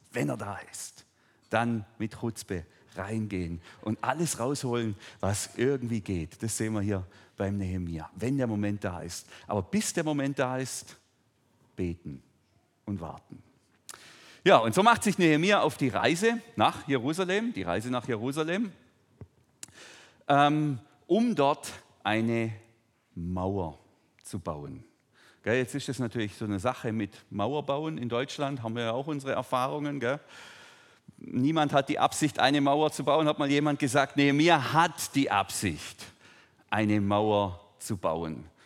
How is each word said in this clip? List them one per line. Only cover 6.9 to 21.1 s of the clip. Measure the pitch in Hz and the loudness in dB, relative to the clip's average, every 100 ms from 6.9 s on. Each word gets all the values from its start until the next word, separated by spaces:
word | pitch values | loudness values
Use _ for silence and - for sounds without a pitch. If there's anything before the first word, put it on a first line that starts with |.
| 98 90 - - _ | -2 -6 -16 -20 _
beim | 98 101 | -4 -2
Nehemia, | 92 92 85 82 78 92 | -2 -4 -4 -6 -10 -6
wenn | 113 139 | -2 0
der | 123 | 0
Moment | 104 104 104 | 0 -2 -2
da | 101 87 | -6 -8
ist. | 82 - - - - | -10 -12 -16 -20 -4
Aber | 104 | -4
bis | 92 208 - | 0 -2 -2
der | - | -2
Moment | 156 147 139 143 | -2 -2 -2 -2
da | 127 127 | -2 -2
ist, | 131 - - - _ _ _ _ _ _ _ - | -6 -8 -14 -20 _ _ _ _ _ _ _ -6
beten | 90 85 78 67 - _ _ _ _ _ - | -6 -6 -10 -14 -16 _ _ _ _ _ -8
und | 98 | -8
warten. | 80 - _ - - _ _ _ - - - - - - | -8 -14 _ -20 -20 _ _ _ -20 -20 -20 -20 -20 0
Ja, | 180 156 | 8 8
und | 113 139 | 8 6
so | |
macht | 220 233 | 6 6
sich | 214 180 | 2 4
Nehemia | 170 151 185 202 | 6 6 4 4
auf | 143 - | 2 0
die | 135 | -2
Reise | 98 113 170 226 233 - - | 2 2 2 2 0 -6 2
nach | 117 - - | 2 2 -2
Jerusalem, | 135 123 165 180 196 233 | -2 0 -2 0 0 -2
die | 156 | -4
Reise | 87 90 120 | -2 -2 -2
nach | 123 117 | -6 -4
Jerusalem. | 113 123 143 156 185 220 - _ _ _ _ - _ _ _ - - - - - _ - | -4 -4 -2 -2 -2 -4 -8 _ _ _ _ -20 _ _ _ -20 -20 -20 -20 -20 _ 2
Ähm, | 143 147 151 151 127 - _ | 6 6 4 0 -4 -8 _
um | - | 0